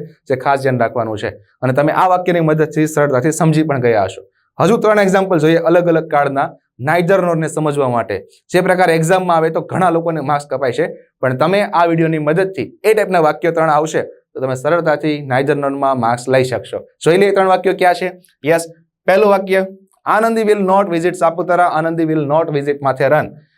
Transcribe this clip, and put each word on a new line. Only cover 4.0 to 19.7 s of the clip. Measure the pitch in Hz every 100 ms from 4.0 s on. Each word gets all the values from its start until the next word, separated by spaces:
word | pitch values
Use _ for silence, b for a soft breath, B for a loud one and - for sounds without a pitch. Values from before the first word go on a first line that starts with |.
હશો. | 95 - - _ _ -
હજુ | 165 226
ત્રણ | 214 214
એક્ઝામ્પલ | 196 190 190 175
જોઈએ | 156 165
અલગ | 160 175 170
અલગ | 165 165
કાળના | 147 143 139 160 b b _
neither | 131 170 175 196
nor | 175
ને | 165 160
સમજવા | 160 151 143 135
માટે. | 120 110 95 b b _
જે | 220
પ્રકારે | 185 180 180
એક્ઝામમાં | 165 165 185 180 165
આવે | 160
તો | 165
ઘણા | - 123 185
લોકોને | 165 165 160
માર્ક્સ | 139 147 147
કપાય | 135 135
છે, | 131 180 - _ _
પણ | 127 127
તમે | 156 202
આ | 202 165
વીડિયોની | 170 165 165 160
મદદથી | 151 170 190 190 110 -
એ | 208
ટાઈપના | 220 196 180
વાક્યો | - 151 170
ત્રણ | 165 160
આવશે | 147 156 160
તો | 120 - _ 131
તમે | 131
સરળતાથી | 127 143 170 165 147 156 147
neither | 143 127 143
nor | 147 139
માં | 139 135 131
માર્ક્સ | 117 123 131
લઈ | 131
શકશો. | 127 113 - 104 - b
જોઈ | 151 180
લઈએ | 196
ત્રણ | 196 190
વાક્યો | 185 190
ક્યાં | 185 180
છે. | 175 185 180 b b
યસ, | 143 165 165 B B _ -
પહેલું | 190 214
વાક્ય, | 196 196 185 190